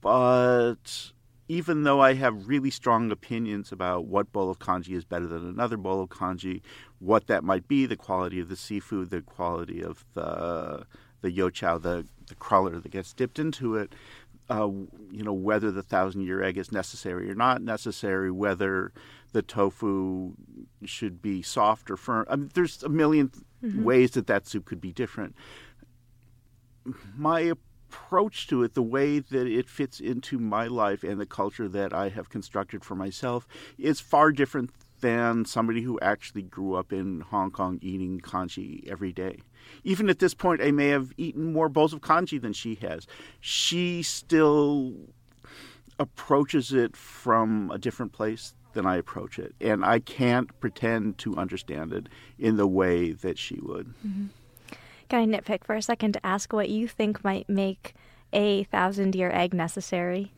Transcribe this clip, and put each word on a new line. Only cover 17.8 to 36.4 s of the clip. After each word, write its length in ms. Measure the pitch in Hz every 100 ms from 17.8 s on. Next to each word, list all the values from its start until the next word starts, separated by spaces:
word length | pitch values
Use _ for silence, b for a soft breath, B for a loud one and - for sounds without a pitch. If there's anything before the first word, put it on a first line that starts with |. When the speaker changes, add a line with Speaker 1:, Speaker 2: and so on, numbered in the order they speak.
| - 101 104 95 95
Speaker 1:
whether 600 | 92 101 92 98 95 95 - B B B
the 100 | 110
tofu 920 | - - 98 - 110 98 95 92 92 - - - - _
should 380 | 101 - 107 87
be 200 | 104 95
soft 480 | 90 - 107 110 -
or 60 | 95
firm. 300 | - 113 110
I 80 | 139
mean, 140 | 143
there's 280 | - 175 -
a 60 | 147
million 420 | 156 151 156 135 - - _
Speaker 2:
Mm-hmm. 200 | 240 196
Speaker 1:
ways 260 | 110 127 127
that 160 | 131 101
that 200 | 101 -
soup 200 | 104 95
could 160 | 92
be 100 | 92
different. 420 | 85 120 - 104 - B B B B - _ _ _ _ _ _ _ _ _ - 127 101 107
My 240 | 151 165
approach 1080 | 165 160 - - - - - 185 208 - -
to 140 | 131
it, 120 | 117
the 80 | -
way 360 | 117 131 143 147
that 280 | 135 135 127
it 200 | 113 123
fits 320 | - 139 -
into 400 | - 127 - 131
my 280 | 113 104 117
life 360 | 120 104 101
and 160 | 85 98
the 80 | 101
culture 400 | - 101 - 107
that 280 | 98 98
I 160 | 85 98
have 180 | 107 92
constructed 560 | 113 98 104 98 104
for 100 | -
myself, 540 | 95 95 95 131 123 - B B B
is 200 | 151 143
far 320 | - 147 156
different 400 | 143 135 147 127 - - _
than 460 | 123 117 120 117 110
somebody 340 | - 113 113
who 180 | 123 120
actually 420 | 95 107 - 104